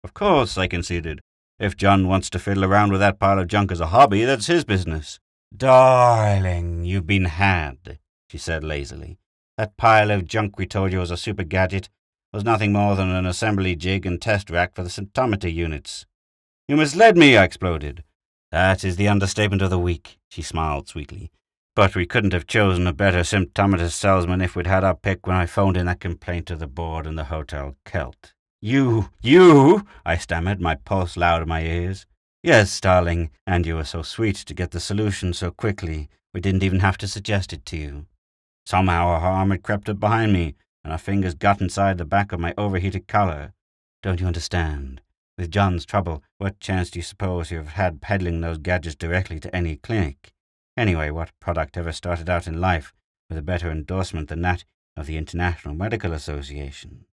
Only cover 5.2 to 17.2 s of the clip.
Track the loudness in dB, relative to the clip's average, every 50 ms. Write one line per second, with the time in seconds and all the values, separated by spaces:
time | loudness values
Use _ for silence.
5.2 | _ _ _ _ _ _ -10 -2 4 8 8 10 10 8 8 8 6 6 6 4
6.2 | 4 4 2 2 2 0 -2 -2 -4 -4 -4 -4 -4 -2 -2 -4 0 0 2 2
7.2 | 2 0 0 0 2 2 2 0 -2 -6 -10 _ _ -18 -18 -18 _ _ _ _
8.2 | _ _ -16 -12 -6 -6 -4 -4 -4 -6 -6 -6 -8 -10 -12 -14 -16 -16 -18 _
9.2 | _ _ _ _ _ _ _ -6 -6 -6 _ 2 4 6 6 6 6 4 0 -2
10.2 | -2 -4 -4 -4 -4 -4 -6 -8 -10 -6 -4 -2 -2 0 -2 -2 -4 -4 -6 -8
11.2 | -6 -8 -6 -6 -6 -4 0 0 0 0 -2 -6 -8 -8 _ _ _ _ _ _
12.2 | _ _ -10 -6 -2 -2 0 0 2 2 2 2 2 2 2 0 0 0 -2 -2
13.2 | -2 -4 -4 -2 -2 -2 0 0 -2 -2 -4 -4 -4 -4 -4 -2 -2 -4 -6 -4
14.2 | -2 -2 -2 -2 -2 -2 -2 -2 -2 -2 _ -10 -10 -8 -8 -10 -12 -6 _ -2
15.2 | 0 0 -2 -2 -4 -6 -4 -4 -4 -4 -6 -10 -12 -14 -16 -16 -18 _ _ _
16.2 | _ _ _ _ _ _ _ _ _ 0 2 2 2 2 4 6 6 8 10 10